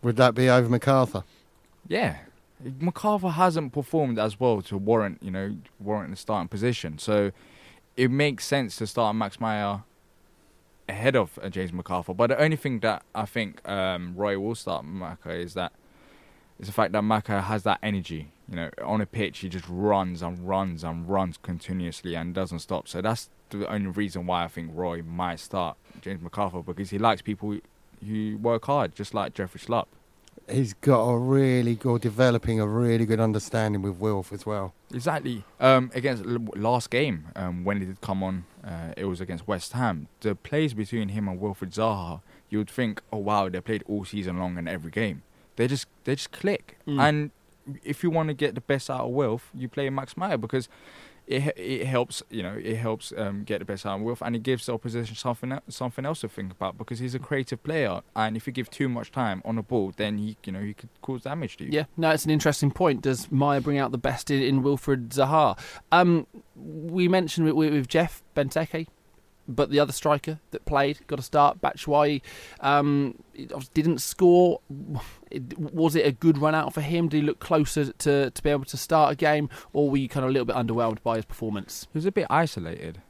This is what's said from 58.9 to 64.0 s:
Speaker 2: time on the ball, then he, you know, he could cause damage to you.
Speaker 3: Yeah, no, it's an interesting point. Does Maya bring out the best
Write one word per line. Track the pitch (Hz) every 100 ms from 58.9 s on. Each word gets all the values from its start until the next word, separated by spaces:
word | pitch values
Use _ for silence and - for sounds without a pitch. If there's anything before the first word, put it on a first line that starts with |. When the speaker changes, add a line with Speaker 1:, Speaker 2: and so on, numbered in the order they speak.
| 120 113
Speaker 2:
time | - 117 95
on | - 113
the |
ball, | 101 123 95 90
then | 104 104
he, | 107 107
you | -
know, | 95
he | 104
could | 104 - _
cause | - 131
damage | 131 151 156 -
to |
you. | 147
Speaker 3:
Yeah, | 151 151 -
no, | 160
it's | 156
an | 156
interesting | 156 151 143 147
point. | - 185 131
Does | 135 127 -
Maya | 135 143 143
bring | 127 143
out | 135
the |
best | 123